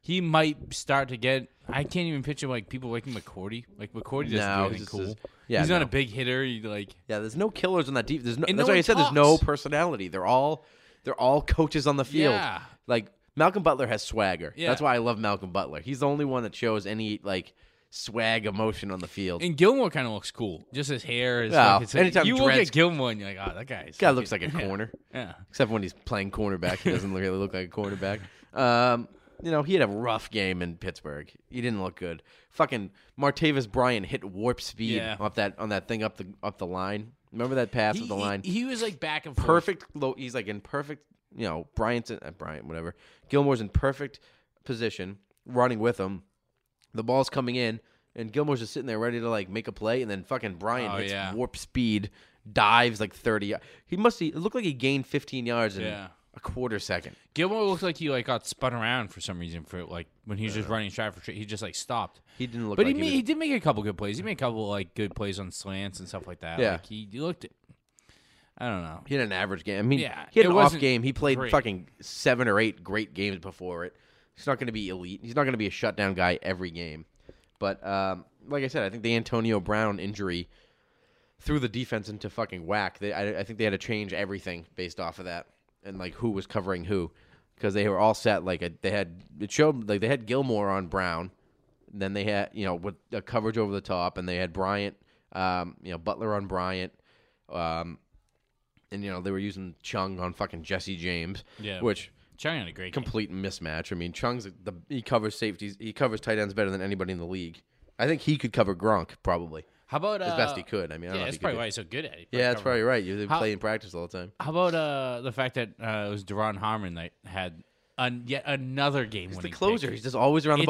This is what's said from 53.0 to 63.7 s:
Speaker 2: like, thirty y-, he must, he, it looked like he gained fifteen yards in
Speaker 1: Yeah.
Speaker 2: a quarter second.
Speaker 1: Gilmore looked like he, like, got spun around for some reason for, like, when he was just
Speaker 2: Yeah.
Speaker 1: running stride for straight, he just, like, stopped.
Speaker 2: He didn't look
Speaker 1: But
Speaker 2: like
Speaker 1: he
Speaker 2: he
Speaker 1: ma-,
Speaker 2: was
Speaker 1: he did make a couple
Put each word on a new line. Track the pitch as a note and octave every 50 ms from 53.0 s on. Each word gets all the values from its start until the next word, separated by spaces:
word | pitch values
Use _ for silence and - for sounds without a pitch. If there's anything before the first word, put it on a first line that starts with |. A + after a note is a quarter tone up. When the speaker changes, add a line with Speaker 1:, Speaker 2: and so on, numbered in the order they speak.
Speaker 2:
like, | A2 F2+
thirty | - - - A#2 A2 G#2 G2+ G2+
y-, | G#2 - - - - - _
he | - F3+
must, | F#3 G#3+ A#3+ A3+ -
he, | E3+ D#3
it | -
looked | D#3+ E3+ A3 -
like | B3+ G#3+
he | E3+
gained | C#3 A#2+ B2+ C3+ C#3 C3+ B2+
fifteen | - - C#3+ - - C3+ B2+ A#2+
yards | A#2+ A#2+ A#2 A2+ G#2+ F#2+
in | F#2+
Speaker 1:
Yeah. | A2 G#2+ G#2 G2+ F#2+ F#2 - _ _ _ -
Speaker 2:
a | -
quarter | - - - B2+ B2+ A#2+ A2 G2
second. | - - F#2 F2 - - - _ _ _ -
Speaker 1:
Gilmore | D#3 E3+ F#3+ G#3+ A3 G#3
looked | G3 F#3 E3
like | F#3+ F3 D#3
he, | - E3 C#3+
like, | C3+ B2 A2+
got | - B2 A2 -
spun | - - - C3+ C3 A#2+
around | A#2 A2 A#2 B2 B2+ A2 F#2
for | - F#2+
some | - - F#2 F2
reason | F2 E2+ E2 E2+ D2
for, | - G2 F2+ E2+
like, | D#2 F2 F2 E2 _ _ _ -
when | A2 G2+ G2+
he | A2
was | A2 G2+
just | G#2+ G2+ -
Speaker 2:
Yeah. |
Speaker 1:
running | A2+ A2 G#2+ G2
stride | G2 A#2+ A2 G#2+ F#2
for | F2+
straight, | - - E2+
he | G#2 G#2+
just, | G#2 A2 G2+ A2
like, | F2+ -
stopped. | - - - B2 A#2 - - _ - _ _ - -
Speaker 2:
He | B2+
didn't | B2 A#2 A#2+ A2+ G#2+
look | G2+
Speaker 1:
But | - A3+
Speaker 2:
like | C4+ C#4
Speaker 1:
he | D4
Speaker 2:
he |
Speaker 1:
ma-, | D#4+
Speaker 2:
was | D#4 C#4
Speaker 1:
he | C4+
did | A3 A#3 D#4+ D#4
make | D#4+ D4
a | C#4 G#3
couple | - D#3